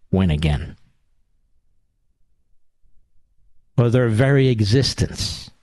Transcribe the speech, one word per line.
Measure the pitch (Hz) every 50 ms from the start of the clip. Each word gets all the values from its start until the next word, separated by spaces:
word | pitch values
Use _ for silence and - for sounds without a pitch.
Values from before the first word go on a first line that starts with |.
| - _
win | - - 190 175
again, | - 76 160 73 73 - - - - - - _ _ _ _ _ _ _ _ _ _ _ _ _ _ _ _ _ _ _ _ _ _ _ _ _ _ _ _ _ _ _ _ _ - _ - _ _ _ - _ - - _ _ _ - _ _ _ _ _ - - - _ _ _
or | - 120 120
their | 113 127 123 117
very | 107 107 135 135 143 139 135
existence | 131 123 110 107 98 113 139 127 - - - - - - - - - - - - - - _